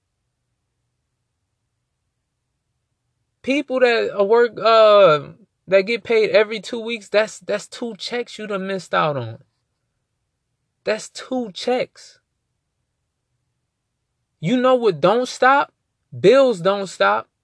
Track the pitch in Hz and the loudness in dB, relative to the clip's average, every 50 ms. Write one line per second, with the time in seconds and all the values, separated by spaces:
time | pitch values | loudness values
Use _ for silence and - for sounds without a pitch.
0 | _ _ _ _ _ _ _ _ _ _ _ _ _ _ _ _ _ _ _ _ | _ _ _ _ _ _ _ _ _ _ _ _ _ _ _ _ _ _ _ _
1 | _ _ _ _ _ _ _ _ _ _ _ _ _ _ _ _ _ _ _ _ | _ _ _ _ _ _ _ _ _ _ _ _ _ _ _ _ _ _ _ _
2 | _ _ _ _ _ _ _ _ _ _ _ _ _ _ _ _ _ _ _ _ | _ _ _ _ _ _ _ _ _ _ _ _ _ _ _ _ _ _ _ _
3 | _ _ _ _ _ _ _ _ - 247 269 294 277 - 254 254 254 240 233 220 | _ _ _ _ _ _ _ _ -6 -4 -4 -4 -4 -4 -2 0 2 2 2 0
4 | 208 190 - 202 202 196 233 233 240 233 208 170 185 226 226 220 220 214 208 202 | -2 -4 -2 -2 0 2 2 2 2 0 -2 -2 0 4 4 6 6 6 8 8
5 | 196 165 151 147 139 147 165 _ _ _ _ _ _ - 185 196 190 208 233 220 | 6 6 4 2 -2 -8 -20 _ _ _ _ _ _ 0 0 0 2 0 -6 -6
6 | - - 233 220 214 - - 202 214 208 226 208 - - 247 233 220 233 233 214 | -4 -2 -2 0 0 2 2 2 2 0 -4 -10 -10 -10 -10 -10 -8 -8 -10 -12
7 | 196 - - 208 220 208 - - 180 190 202 208 - - - - 247 233 214 170 | -8 -2 -2 -2 -2 -2 -6 -14 -10 -8 -8 -8 -8 -12 -14 -12 -12 -12 -12 -12
8 | - - 233 240 233 - - - 214 208 208 190 190 190 196 190 170 - - 180 | -12 -10 -8 -10 -10 -10 -14 -14 -10 -8 -8 -8 -6 -6 -8 -8 -8 -4 -2 -2
9 | 170 151 143 131 117 110 117 - _ _ _ _ _ _ _ _ _ _ _ _ | -2 -2 -4 -6 -8 -10 -14 -18 _ _ _ _ _ _ _ _ _ _ _ _
10 | _ _ _ _ _ _ _ _ _ _ _ _ _ _ _ _ - 196 214 208 | _ _ _ _ _ _ _ _ _ _ _ _ _ _ _ _ -8 -6 -6 -6
11 | - - - - - - 262 254 240 208 170 - - 240 247 247 185 - _ - | -8 -14 -18 -16 -12 -8 -8 -8 -8 -8 -10 -8 -6 -4 -4 -4 -4 -8 _ -20
12 | - - - _ _ _ _ _ _ _ _ _ _ _ _ _ _ _ _ _ | -20 -20 -20 _ _ _ _ _ _ _ _ _ _ _ _ _ _ _ _ _
13 | _ _ _ _ _ _ _ _ _ _ _ _ _ _ _ _ _ _ _ _ | _ _ _ _ _ _ _ _ _ _ _ _ _ _ _ _ _ _ _ _
14 | _ _ _ _ _ _ _ - 156 170 247 254 247 262 262 247 233 214 175 143 | _ _ _ _ _ _ _ -8 -4 -2 -2 0 2 2 2 2 2 0 0 0
15 | 156 180 220 247 254 247 - - 254 254 277 285 - - _ _ _ _ _ _ | 0 0 2 0 -2 -4 -2 0 2 4 4 2 0 -2 _ _ _ _ _ _
16 | _ _ - 120 127 190 247 277 269 254 220 175 165 190 202 202 196 170 - - | _ _ -6 0 4 4 6 6 4 2 2 0 -2 -2 -2 -2 -4 -8 -4 -2
17 | 196 196 208 220 - _ _ _ | 0 0 0 -2 -4 _ _ _